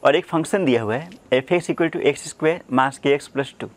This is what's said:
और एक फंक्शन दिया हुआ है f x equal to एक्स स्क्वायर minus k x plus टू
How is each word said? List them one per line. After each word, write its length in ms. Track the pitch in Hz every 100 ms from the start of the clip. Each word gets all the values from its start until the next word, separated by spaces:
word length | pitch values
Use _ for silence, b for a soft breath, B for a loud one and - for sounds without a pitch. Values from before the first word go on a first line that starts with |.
और 120 | 139 147
एक 100 | 175
फंक्शन 380 | 165 156 202
दिया 180 | 165 117
हुआ 140 | 110 117
है 140 | 170 - -
f 200 | 127 131
x 180 | 180 165
equal 200 | 165 165
to 60 | 175
एक्स 260 | - 139 156
स्क्वायर 340 | - 156 175 -
minus 260 | 127 131 131
k 180 | 143 143
x 120 | -
plus 180 | 131 135 -
टू 80 | 113